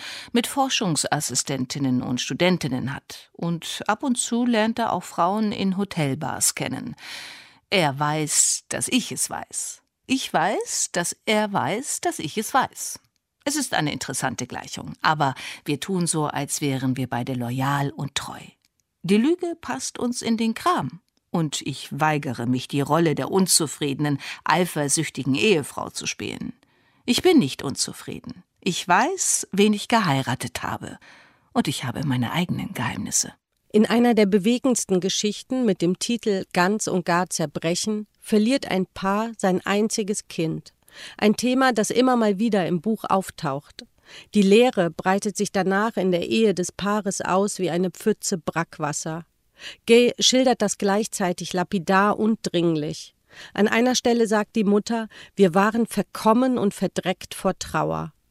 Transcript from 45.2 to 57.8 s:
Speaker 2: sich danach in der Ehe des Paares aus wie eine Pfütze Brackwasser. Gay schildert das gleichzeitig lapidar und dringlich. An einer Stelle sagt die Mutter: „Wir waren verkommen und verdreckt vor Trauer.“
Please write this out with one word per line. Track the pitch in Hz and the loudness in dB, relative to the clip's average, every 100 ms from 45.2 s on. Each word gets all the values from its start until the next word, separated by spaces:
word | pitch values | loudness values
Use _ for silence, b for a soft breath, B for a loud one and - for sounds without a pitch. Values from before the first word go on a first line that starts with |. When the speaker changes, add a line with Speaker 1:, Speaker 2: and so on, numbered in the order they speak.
| 214 - | 0 -2
Speaker 2:
sich | 208 | -2
danach | 202 185 190 220 214 | 0 0 2 0 0
in | 185 | 0
der | 175 - | 0 0
Ehe | 226 226 | 2 4
des | 175 180 | 2 -2
Paares | - 196 208 196 - | -4 -2 -2 -2 -4
aus | - 185 202 - | 0 0 0 -2
wie | 180 | -2
eine | 170 185 | 0 -2
Pfütze | - - 208 - 190 | -2 -2 -2 -2 -6
Brackwasser. | - - 165 - 151 147 170 160 165 _ _ B B B - | -4 -4 -6 -4 -4 -4 -6 -8 -10 _ _ B B B 4
Gay | 226 240 - | 6 6 4
schildert | - 254 262 233 | 4 6 4 4
das | 202 - | 0 0
gleichzeitig | 202 202 220 - 185 180 175 | 0 0 0 -2 -2 -2 -4
lapidar | 180 175 202 160 190 202 202 | -2 -2 -2 2 4 4 2
und | 214 220 | 0 0
dringlich. | 185 175 170 160 147 156 - _ _ B B | 0 2 2 2 -2 -8 -14 _ _ B B
An | B 208 | B 2
einer | 220 247 | 4 2
Stelle | 247 247 233 226 | 2 2 2 4
sagt | 214 208 226 | 2 0 0
die | |
Mutter: | 202 208 - 233 220 B B B | 2 2 2 -4 -6 B B B
„Wir | 196 | 4
waren | 175 202 220 226 | 6 2 2 0
verkommen | - 185 - 220 226 262 240 | -2 -4 0 4 4 4 2
und | 202 | 0
verdreckt | - 190 - 175 185 - - | 0 -2 -2 -4 -4 -6 -4
vor | 196 - | -4 -4
Trauer.“ | - 160 | -4 -2